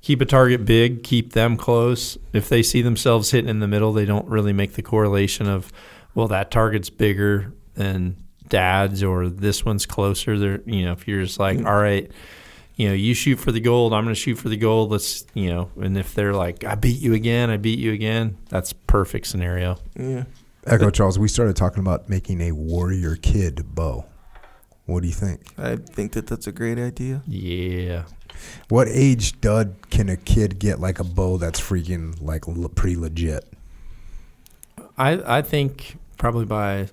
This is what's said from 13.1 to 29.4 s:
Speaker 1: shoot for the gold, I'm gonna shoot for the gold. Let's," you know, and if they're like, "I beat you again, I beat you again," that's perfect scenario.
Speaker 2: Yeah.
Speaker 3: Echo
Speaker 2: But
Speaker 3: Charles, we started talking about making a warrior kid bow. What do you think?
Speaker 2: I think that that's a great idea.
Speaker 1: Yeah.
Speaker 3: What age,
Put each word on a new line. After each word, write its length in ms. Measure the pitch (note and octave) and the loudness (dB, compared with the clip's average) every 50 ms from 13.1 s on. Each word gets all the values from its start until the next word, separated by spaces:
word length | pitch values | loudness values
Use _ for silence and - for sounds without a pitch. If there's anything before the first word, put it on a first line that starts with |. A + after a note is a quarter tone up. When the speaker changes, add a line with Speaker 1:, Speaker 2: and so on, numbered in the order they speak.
| B2 | 0
Speaker 1:
shoot 240 | - - C#3+ C3 B2+ | 2 2 0 0 2
for 120 | - - | 0 -2
the 80 | A#2 A2+ | -2 2
gold, 340 | A2 B2 A#2+ B2 A#2+ A2+ A2+ | 2 4 4 4 4 4 2
I'm 100 | G#2+ A2 | 0 0
gonna 100 | A2+ A2 | 0 -2
shoot 220 | - - - A#2+ | -2 -2 -4 -4
for 120 | - - A2+ | -4 -4 -4
the 80 | G#2+ | -2
gold. 340 | G#2 A2+ A2 A2 A2+ A2 G2+ | 0 2 2 4 4 2 2
Let's," 340 | G#2+ G2+ - - - - - - - | 0 -2 -2 -4 -8 -8 -12 -10 -6
you 160 | A2+ G2 F2+ | -4 -2 -2
know, 200 | F2 F2 F2+ F2+ - - | -2 -2 -4 -6 -8 -6
and 180 | F#2+ F#2+ F#2+ | -4 -2 -2
if 160 | G2 F#2 - - | -2 -2 -4 -2
they're 200 | - G#2 G2+ G2+ | -2 0 0 0
like, 300 | G2 F2+ F2 F2 - - | 0 -2 -4 -6 -8 -8
"I 100 | - G#2 | -6 -4
beat 240 | G#2+ A2 B2 A#2+ C3+ | 2 2 2 2 2
you 140 | C3 A#2+ A2+ | 2 2 2
again, 360 | A2 A2 A#2 A#2 A#2+ A#2+ A#2 | 2 2 2 2 2 2 0
I 80 | A2 | 0
beat 220 | G#2 G#2 A2+ A2+ B2 | 0 0 -2 -2 0
you 120 | - A2 A2 | -2 -2 -2
again," 440 | G2+ G#2+ A2 A2 A2+ A2+ A2+ F#2+ - - - | -2 -2 -2 0 0 -2 -2 -4 -8 -14 -4
that's 240 | - F#2 F2+ - - | -4 -4 -4 -4 -10
perfect 540 | - _ - - G2+ F#2+ - - - - | -10 _ 2 4 4 4 2 -2 -8 -6
scenario. 500 | - - F#2+ F2+ F2 F2+ F2+ F2+ F2+ F2+ - - - - | -4 -4 -4 -2 -2 -2 -2 -2 -2 -4 -4 -8 -14 -10
Speaker 2:
Yeah. 260 | - B2+ C3 C3 B2 C3 - - - - - _ _ - | -8 -6 -6 -6 -6 -8 -10 -12 -20 -20 -20 _ _ 0
Speaker 3:
Echo 180 | - A#2 G#2+ G2 | 2 4 6 6
Speaker 2:
But 80 | G2+ G2 | 4 4
Speaker 3:
Charles, 240 | - G#2+ F#2+ F2+ G2 | 4 2 2 4 2
we 80 | G#2 G#2 | 0 2
started 260 | - - A#2+ G#2+ F#2 | 2 2 2 2 2
talking 240 | - G2+ F#2+ - G2+ | 2 2 0 2 0
about 280 | F#2 F#2 F2+ - - - | 0 0 0 -2 -2 -4
making 320 | G2 F#2 - - G2 F2 | -4 -4 -2 -4 -4 -2
a 100 | E2+ E2+ | -2 -2
warrior 640 | D#2+ D2+ D#2 D#2+ E2 F2 F2+ F2+ F#2+ F#2 F2 E2 D#2+ | -2 -4 -4 -4 -2 -2 0 0 -2 -2 -2 -2 -4
kid 600 | D#2+ - - - G#2+ F#2+ E2+ C2+ D#2+ D2+ - - | 0 2 2 4 4 2 0 -2 -4 -8 -6 -4
bow. 300 | - E2 D#2 B1+ A1 - - - - - - - - - - - - - _ - _ _ | -4 -2 -2 -4 -6 -10 -14 -18 -20 -20 -20 -20 -20 -20 -20 -20 -20 -20 _ -20 _ _
What 160 | - E2+ F2 | -4 -2 -2
do 60 | F2 | 0
you 60 | F2 E2 | -2 -2
think? 400 | - G2+ G2 E2+ - - - - | -2 -2 -4 -4 -6 -12 -18 -12
Speaker 2:
I 180 | - - B2 A#2 | -8 -4 -4 -4
think 360 | - - - - - G#2 A2 - | -4 -8 -10 -8 -8 -6 -4 -4
that 120 | A2+ G#2 | -6 -6
that's 200 | - - A2+ - | -6 -8 -8 -8
a 40 | G#2+ | -12
great 280 | - - A#2 A2+ A#2 A#2+ | -8 -6 -4 -4 -2 -4
idea. 420 | A#2+ B2 A#2+ - B2 C3 C3 C#3 C3+ | -4 -6 -6 -6 -8 -6 -6 -8 -8
Speaker 1:
Yeah. 760 | - A#2 F#2 F#2 F2+ F2 F2+ F2+ F#2 F2+ F2+ F2+ F2+ F2 E2+ D#2+ - - - - - - - - - - - - - | -8 -8 -8 -6 -6 -4 -4 -4 -4 -4 -4 -4 -4 -6 -6 -8 -10 -14 -20 -20 -18 -18 -18 -18 -18 -18 -20 -4 2
Speaker 3:
What 180 | G#2 A#2+ C3 A2 | 4 4 4 4
age, 500 | A2+ C3 C3+ C#3 B2+ A#2 G#2+ - - - | 4 4 6 6 6 4 2 -4 -4 0